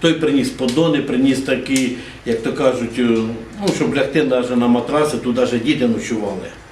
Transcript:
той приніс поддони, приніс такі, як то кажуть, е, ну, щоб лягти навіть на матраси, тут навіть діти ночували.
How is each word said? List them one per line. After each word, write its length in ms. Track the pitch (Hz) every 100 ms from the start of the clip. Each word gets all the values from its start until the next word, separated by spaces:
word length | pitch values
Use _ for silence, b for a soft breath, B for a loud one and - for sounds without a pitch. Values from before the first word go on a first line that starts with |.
той 140 | 165
приніс 360 | 156 151 139 123
поддони, 520 | - 127 135 165 143
приніс 380 | - 123 135 123
такі, 520 | - 127 139 135 123 B B B 120
як 160 | 113
то 100 | 135
кажуть, 460 | 135 131 123 113 127
е, 40 | 120 113 113 117 - 208
ну, 80 | 202 -
щоб 200 | 123 135
лягти 280 | - 156
навіть 320 | 131 127 123 123
на 100 | 120
матраси, 480 | 120 117 151 151 -
тут 200 | 127 120
навіть 280 | 120 120
діти 240 | 123 135 123
ночували. 600 | 104 - 110 101 95 - - -